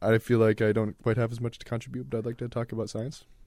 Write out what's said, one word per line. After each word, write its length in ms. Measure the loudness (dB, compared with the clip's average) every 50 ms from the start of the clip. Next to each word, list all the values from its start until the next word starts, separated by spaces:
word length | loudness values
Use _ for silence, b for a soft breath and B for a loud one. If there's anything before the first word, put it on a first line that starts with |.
I 160 | 2 2 2
feel 220 | 2 4 4 4 6
like 220 | 6 6 4 4
I 120 | 2 2 2
don't 280 | 2 0 -2 -4 -2
quite 140 | -2 0 0
have 160 | 2 0 -2
as 80 | -2 -4
much 180 | -6 -6 -8 -10
to 60 | -8
contribute, 440 | -8 -6 -6 -6 -8 -10 -10 -6 -6
but 80 | -4 -4
I'd 60 | -4
like 100 | -6 -6
to 120 | -6 -8 -6
talk 240 | -4 -4 -4 -4 -4
about 160 | -4 -4 -4
science. 340 | -6 -6 -6 -6 -8 -12 -18 -20 -20 -20 -20